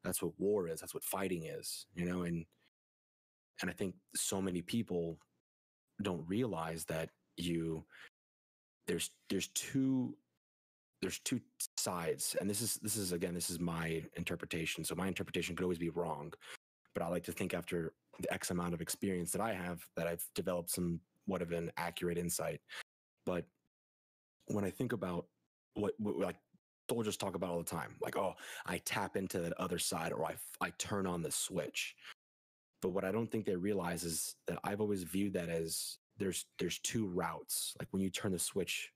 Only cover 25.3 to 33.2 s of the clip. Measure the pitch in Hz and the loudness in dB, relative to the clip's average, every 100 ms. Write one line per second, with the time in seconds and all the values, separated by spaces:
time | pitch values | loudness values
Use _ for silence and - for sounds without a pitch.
25.3 | _ _ _ _ - 101 - 104 - 92 | _ _ _ _ 0 0 2 0 2 0
26.3 | 85 _ _ _ _ - 120 107 95 101 | -2 _ _ _ _ -2 0 2 0 -2
27.3 | 87 92 87 82 85 58 - - - 95 | 0 0 0 0 -4 -4 -4 -2 0 0
28.3 | - - - - 90 - 117 98 101 95 | -2 -12 -10 -4 -4 -2 -2 0 0 0
29.3 | 95 85 - 92 85 - 85 82 - 80 | 0 0 0 0 0 0 0 0 0 -2
30.3 | 82 - - 87 - - 104 95 87 80 | -2 -10 -4 -4 -2 -2 2 2 2 0
31.3 | - - 92 71 - - - - - _ | 0 0 0 -2 -2 -4 -6 -18 -18 _
32.3 | _ _ _ _ _ 95 92 92 107 | _ _ _ _ _ 0 2 2 2